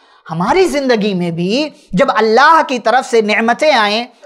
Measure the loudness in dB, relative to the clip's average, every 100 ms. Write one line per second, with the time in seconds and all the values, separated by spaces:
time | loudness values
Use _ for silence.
0 | _ _ -12 -2 0 2 0 0 0 0
1 | 0 -2 -4 -4 -2 -2 -4 -10 _ -2
2 | 0 0 2 4 4 4 0 -4 0 -2
3 | 0 -2 0 -2 -2 0 0 0 0 -4
4 | -8 _